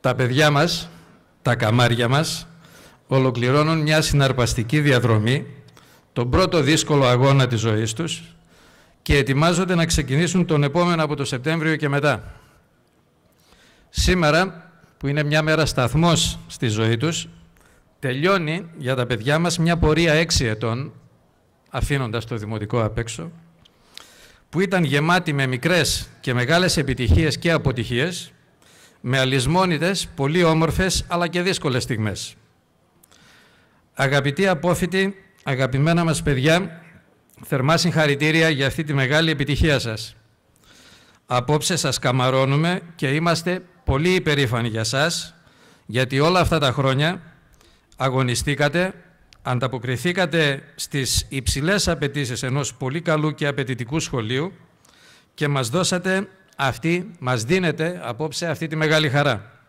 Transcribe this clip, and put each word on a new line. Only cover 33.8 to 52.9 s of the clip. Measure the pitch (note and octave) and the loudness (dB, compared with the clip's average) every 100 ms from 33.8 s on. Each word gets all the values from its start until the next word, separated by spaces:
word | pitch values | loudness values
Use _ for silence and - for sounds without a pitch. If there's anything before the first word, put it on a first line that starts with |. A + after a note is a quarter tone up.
| _ | _
Αγαπητοί | - C3+ C#3+ C3+ C#3 F#3+ | -2 0 2 0 0 0
απόφοιτοι, | F3 F3 F3 F3+ F#3+ F#3+ G3 _ _ | 2 0 0 0 0 0 -2 _ _
αγαπημένα | - B2+ C3 C3 D3+ E3+ | -6 -2 0 2 2 2
μας | E3 D#3 | 2 0
παιδιά, | D#3 C3+ C3+ E3 G3 - - - _ _ _ _ | 0 0 4 2 0 -10 -20 -20 _ _ _ _
θερμά | - C#3 C3 E3 | -6 -2 2 2
συγχαρητήρια | F3+ D#3 D3+ C#3 D3+ D#3 D#3+ | 2 2 2 2 2 4 2
για | D3 C3+ | 2 -2
αυτή | - | -2
τη | D3+ | -2
μεγάλη | C#3 C3 D3+ E3 | 0 2 2 2
επιτυχία | D3+ C#3 C#3 D#3+ C#3 | 0 -2 2 2 2
σας. | A#2 A2 - - _ _ _ _ _ - - - _ _ _ | 0 -8 -10 -16 _ _ _ _ _ -20 -20 -20 _ _ _
Απόψε | B2 B2+ D3+ D3+ F3 | -4 0 0 0 -2
σας | D3+ B2 | -2 -2
καμαρώνουμε | C3 B2+ B2+ C3 C3+ C#3+ E3 F#3 - | 0 0 2 2 2 2 0 -2 -8
και | - C#3+ | -8 -4
είμαστε | C#3+ E3+ E3 E3+ F3+ F3+ _ | -2 0 -2 -2 -6 -8 _
πολύ | - C3+ E3+ | -2 0 2
υπερήφανοι | F#3 E3 C#3+ C3 A#2 A#2 | 2 2 0 0 0 -2
για | A2 | -4
σας, | A2 C3+ D#3 E3 - - _ _ - _ _ | -4 0 -2 -2 -10 -18 _ _ -20 _ _
γιατί | A2 B2+ C3+ | -2 -2 2
όλα | D3+ F#3 | 2 4
αυτά | E3 E3 | 2 2
τα | C#3 | 0
χρόνια | B2 C3+ C3 D3+ F#3 - - _ _ _ _ _ - | 0 0 0 0 -4 -12 -20 _ _ _ _ _ -4
αγωνιστήκατε, | C3+ C3 B2+ A#2 - C#3+ D3 D3+ F#3 - - _ _ - | -2 0 0 -2 -2 0 0 0 -2 -4 -20 _ _ -14
ανταποκριθήκατε | - B2 B2 B2+ A#2 B2 F3 F3 F3+ E3 D3 C#3 - | -4 -2 -2 -4 -4 -4 -2 0 0 2 0 -2 -8
στις | - - D3 B2+ - - | -14 -8 -4 -2 -4 -4
υψηλές | C3+ - C3+ D3+ G3+ - | -6 -4 -2 0 0 0
απαιτήσεις | D#3+ C#3+ D3 B2+ A#2+ | -2 -2 -4 -6 -6
ενός | C3 C3 B2 | -4 -4 -4
πολύ | - B2+ | -6 -6